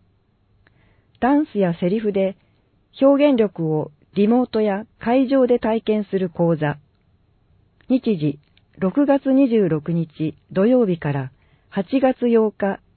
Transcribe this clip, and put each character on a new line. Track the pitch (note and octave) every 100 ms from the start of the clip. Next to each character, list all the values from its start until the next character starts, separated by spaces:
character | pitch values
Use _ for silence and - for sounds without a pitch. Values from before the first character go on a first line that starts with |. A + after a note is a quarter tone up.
| _ _ _ _ _ _ _ _ _ _ _ _
ダ | A#3+
ン | C#4+ D#4
ス | G#3
や | F3+ E3+
セ | F3
リ | A3
フ | G#3+
で | G3 F#3+ - _ _ _ _ _ -
表 | C4+ C#4+ D4
現 | B3
力 | G#3 - D#3+
を | D#3 D3+ - _
リ | F#3 G3+
モ | A#3+ B3
ー |
ト | A3
や | G#3+ G3 - _
会 | A3+ B3+ B3+
場 | C4+ B3
で | A#3+
体 | A3 A3+
験 | - G#3+
す | G3+ F#3+
る | F#3
講 | - E3+
座。 | D#3 D3 D3 _ _ _ _ _ _ _ _ _ _ _
日 | B3+ A#3 F#3
時、 | D3 C#3+ _ _ _ -
六 | F#3+ C#4
月 | C#4+ C#4 C4+
二 | C4+ C4+
十 | A3+ F3+
六 | D#3 D3+
日 | E3+ D#3+ - D#3 - _
土 | F#3 G#3+
曜 | B3+ G#3
日 | E3+
か | D3
ら | C#3+ C3 - _ _ _
八 | G3 F#3 C4
月 | C4 B3+ B3
八 | A3+ A3
日 | - G3 - _